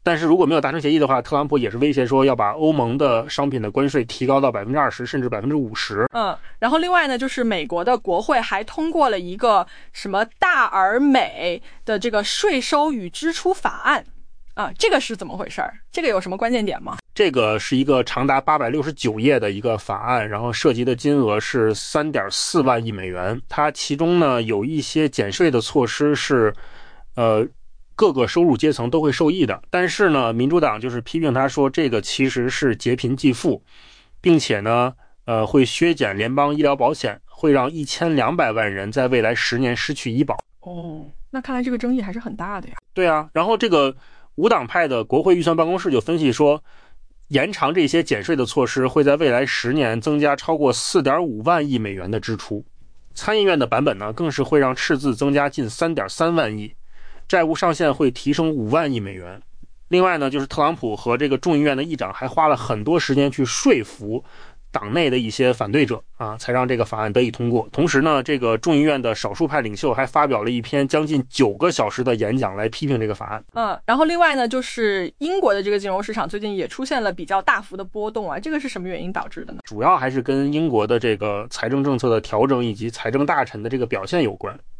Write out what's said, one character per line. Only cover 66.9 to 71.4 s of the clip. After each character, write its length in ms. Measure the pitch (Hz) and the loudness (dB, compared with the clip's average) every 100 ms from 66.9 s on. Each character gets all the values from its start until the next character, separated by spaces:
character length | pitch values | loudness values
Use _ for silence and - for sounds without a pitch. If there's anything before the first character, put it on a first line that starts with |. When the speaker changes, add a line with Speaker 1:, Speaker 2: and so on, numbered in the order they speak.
| 110 | -2
Speaker 1:
案 140 | 107 | 0
得 100 | 107 | 2
以 80 | 123 | 0
通 180 | 117 120 | 0 0
过。 200 | 117 - | 0 -2
同 160 | - 170 | 0 2
时 140 | 139 | 4
呢， 200 | 160 143 | 4 2
这 160 | 127 143 | 0 0
个 220 | 120 110 | 0 0
众 160 | 170 | 2
议 60 | 147 | 4
院 200 | 151 143 | 4 2
的 140 | 120 | -2
少 180 | 110 107 | -4 -6
数 140 | 101 160 | -2 -2
派 140 | 147 | 0
领 160 | 113 101 | -2 -2
袖 180 | 147 | -2
还 100 | 117 | 0
发 220 | 135 151 147 | 0 2 2
表 160 | 117 | 2
了 80 | 110 | 0
一 100 | 120 | -2
篇 260 | 113 143 139 | -2 0 2
将 200 | 151 151 | 0 0
近 180 | 151 131 | -2 -2
九 240 | - | 2